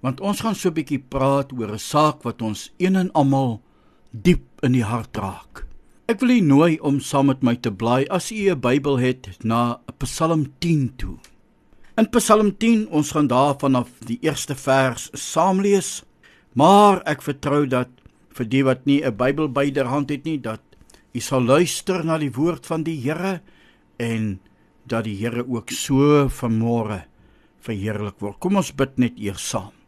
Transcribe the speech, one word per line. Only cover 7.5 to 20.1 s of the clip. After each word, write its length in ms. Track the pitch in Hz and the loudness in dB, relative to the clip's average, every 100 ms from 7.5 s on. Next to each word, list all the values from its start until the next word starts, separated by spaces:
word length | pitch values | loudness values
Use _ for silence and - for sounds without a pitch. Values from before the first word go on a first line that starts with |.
| 117 | 0
te 160 | 120 | -4
blaai, 360 | 98 113 127 139 | -4 0 0 0
as 220 | 185 - | -2 -4
u 180 | 220 196 | -2 0
'n 100 | 160 | 0
Bybel 380 | 120 139 139 135 | 0 0 2 0
het, 400 | 127 127 - 95 | 0 -2 -10 -8
na 360 | 110 113 120 117 - - | -2 0 0 -4 -12 -10
Psalm 540 | 127 - 160 160 135 - | -10 -2 0 0 -2 -4
tien 340 | 175 156 127 - | 0 0 0 -4
toe. 220 | 95 - - _ _ _ _ - - - | -10 -10 -18 _ _ _ _ -20 -10 0
In 120 | 220 | 2
Psalm 480 | 240 - 214 208 190 | 2 4 4 4 2
tien, 300 | 226 226 214 | 2 2 2
ons 220 | 160 147 | -2 0
gaan 160 | 160 143 | 0 2
daar 280 | 123 143 139 | 4 2 2
vanaf 300 | 139 127 120 - | 2 0 0 -10
die 180 | 110 117 | -10 -4
eerste 340 | 156 139 - 135 | -4 -4 -8 -6
vers 540 | - 131 131 123 - | 0 2 2 -2 -12
saam 480 | - - - 180 190 | -12 -6 0 2 2
lees, 420 | 196 196 - - - _ _ _ _ 117 | 2 2 0 -10 -16 _ _ _ _ 4
maar 460 | 151 196 208 190 165 | 6 8 8 6 0
ek 160 | 143 | -6
vertrou 460 | - 135 - 147 143 | -6 -6 -2 0 2
dat 220 | 127 123 _ - _ _ | 0 -2 _ -20 _ _
vir 160 | - 117 | -8 -2
die 180 | 135 | 2
wat 220 | 135 127 135 | 2 0 2
nie 180 | 139 147 | 2 2
'n 100 | 104 | 0
Bybel 340 | 127 143 156 | 0 0 -2
byderhand 600 | 131 143 139 123 143 | 0 -2 0 -2 -2
het 160 | 139 | -4